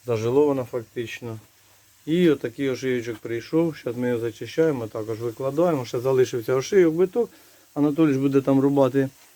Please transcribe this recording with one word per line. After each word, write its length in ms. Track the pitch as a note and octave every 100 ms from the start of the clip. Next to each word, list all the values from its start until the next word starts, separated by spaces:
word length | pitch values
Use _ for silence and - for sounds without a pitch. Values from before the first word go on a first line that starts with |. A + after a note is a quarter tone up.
| B2
зажилована 580 | A2+ A2+ C3 D3 C3+
фактично. 760 | A#2 B2+ A2 B2+ A2+ - A#2+ A2 - _ _ _ _ _ -
І 240 | E3+ F3
отакий 400 | C#3 B2+ A#2 C#3
ошийочок 480 | B2 C3 B2+ A#2 A2
прийшов, 580 | A#2 A#2 - D#3+ E3+ D3+
зараз 140 | - A#2+
ми 80 | B2
його 120 | A#2+
зачищаємо, 680 | A#2 G#2+ A#2 - D#3+ C3+ A2+
також 320 | A2+ G#2+ G#2+
викладаємо, 640 | A#2+ A2+ C3+ C#3 F3 D3+ A#2+
ще 140 | B2+
залишився 540 | B2+ C3 B2 B2+ A2+ C3
ошийок, 380 | C3 G3+ E3+
биток. 360 | D#3+ F#3 A#3+ A3+ - - _ _
Анатолій 400 | D3 D3 D3 D#3+
ж 60 | C3+
буде 220 | C#3 C#3
там 180 | C3+ C3+
рубати, 500 | C#3 C#3 C3 C3+ C3+ - _